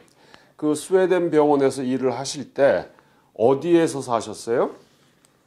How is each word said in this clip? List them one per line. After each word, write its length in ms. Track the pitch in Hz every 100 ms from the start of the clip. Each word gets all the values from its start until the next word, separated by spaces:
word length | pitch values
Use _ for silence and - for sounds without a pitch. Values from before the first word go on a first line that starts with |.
| _ _ _ - _ -
그 200 | 151 151
스웨덴 540 | - 185 185 180 170
병원에서 500 | 151 147 143 135 131
일을 340 | 127 131 131 120
하실 380 | 135 147 113
때 340 | - 139 92 - _ _ _ _ -
어디에서 640 | 117 135 170 170 160 135
사셨어요? 680 | 127 117 101 95 - 123 226 - _ _ _ _ _ _